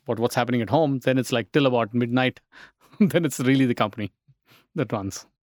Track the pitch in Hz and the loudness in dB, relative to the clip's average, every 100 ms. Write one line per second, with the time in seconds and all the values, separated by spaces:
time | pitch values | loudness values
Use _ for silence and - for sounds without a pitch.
0 | - 113 117 - 120 123 113 143 156 135 | -8 -2 -2 0 -2 -2 0 0 2 0
1 | 127 131 120 123 107 156 135 123 110 120 | 0 0 0 -2 0 0 2 2 0 -2
2 | 120 123 127 - _ - - _ _ - | 0 0 0 -4 _ -20 -20 _ _ 0
3 | 196 170 160 - 127 135 131 117 110 - | 2 2 0 0 2 4 2 2 -2 -2
4 | 101 - _ _ _ _ _ 175 123 110 | -10 -10 _ _ _ _ _ -6 -4 -4
5 | 98 - - _ | -6 -10 -16 _